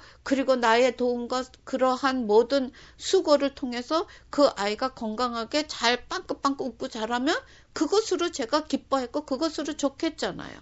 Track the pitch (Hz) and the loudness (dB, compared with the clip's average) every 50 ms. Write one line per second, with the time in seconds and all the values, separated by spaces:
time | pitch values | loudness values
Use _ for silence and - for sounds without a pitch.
0 | - - - _ - - 277 262 262 262 262 254 233 226 226 233 254 254 240 - | -4 -20 -20 _ -2 0 0 2 2 2 2 4 4 4 6 6 4 4 2 0
1 | 247 247 247 240 240 233 247 254 254 - - - - - - 233 254 262 254 247 | 0 0 0 -2 -4 -4 -4 -4 -6 -8 -12 -20 -10 -6 -2 0 2 2 2 2
2 | - 269 262 254 233 202 208 226 240 240 269 277 262 240 - - - - - - | 0 0 0 0 2 4 4 4 6 4 2 0 0 -2 -8 -14 -20 -20 -18 -12
3 | - - - 381 349 339 294 277 277 269 - - 285 247 240 240 247 - 311 330 | -4 0 2 2 4 4 4 4 4 0 -4 -4 -8 -6 -6 -6 -4 -2 -2 -2
4 | 403 - - - - - - 285 285 - - - 202 208 214 208 233 - - - | -2 -4 -10 -20 -18 -4 2 4 4 4 4 0 -2 -2 -2 -2 -4 -4 -4 -6
5 | 233 214 214 220 254 247 233 233 226 233 - 302 302 302 - - 240 233 240 233 | -8 -6 -4 -2 -4 -2 -4 -6 -6 -4 -2 -2 -2 -4 -4 0 2 2 2 0
6 | - - 330 359 359 - - - - 277 277 - - 254 226 - 262 262 - 226 | -2 -8 -10 -10 -8 -8 -6 -2 -2 -2 -2 -2 -4 -6 -6 -8 -8 -8 -6 -6
7 | 220 220 240 247 254 302 370 539 - - - - - _ - - 311 294 392 427 | -4 -2 -2 0 0 0 0 -2 -4 -10 -20 -20 -20 _ -4 -2 -2 2 2 0
8 | 440 - 370 330 339 339 - - 240 226 - 311 302 - - 254 - - 277 269 | 2 0 0 -2 -2 -2 -4 -6 -4 0 0 -2 0 -2 -4 -6 -4 -2 -2 -2
9 | 247 233 - 294 294 - 269 254 320 320 311 - 294 320 302 - - 269 - - | -2 -4 -6 -6 -6 -4 -4 -2 -2 -4 -4 -4 -6 -6 -6 -4 -4 -4 -4 -4
10 | 330 320 311 - - 196 170 - - 64 - - | -6 -6 -4 -4 -6 -6 -6 -8 -12 -14 -16 -18